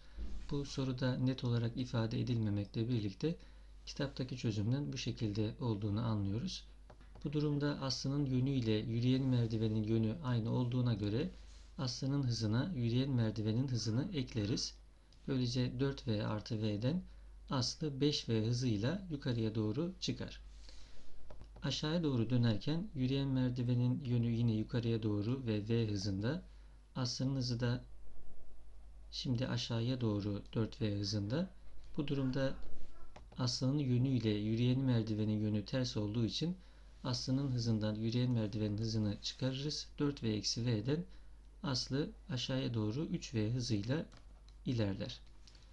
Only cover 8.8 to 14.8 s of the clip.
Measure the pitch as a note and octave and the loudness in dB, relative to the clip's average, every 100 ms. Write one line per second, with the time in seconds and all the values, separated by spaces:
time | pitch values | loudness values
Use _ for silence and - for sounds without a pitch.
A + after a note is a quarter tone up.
8.8 | A#2+ A2+ B2 C3 C3+ B2 A#2 A2+ A2 A2 | 2 2 4 4 4 4 4 2 2 2
9.8 | G#2+ A2+ A2 A2 B2+ A#2+ A2 B2 B2 B2+ | 4 4 4 2 0 0 2 2 2 2
10.8 | B2 A2 G#2 A2 F3+ - - - - - | 2 2 2 0 -2 -6 -14 -18 -14 -6
11.8 | C3 - C3+ C#3+ C3 A2 A2 A2+ E3+ D3+ | -4 -2 0 2 2 2 2 2 2 0
12.8 | A#2 B2 C#3 B2+ A2 G#2+ G#2+ A2 C#3 A#2+ | 2 2 2 4 2 2 0 2 2 0
13.8 | A2+ A2 E3 D#3 B2 A2+ G2+ D#3 - - | 0 0 0 -2 -2 -2 0 0 -2 -8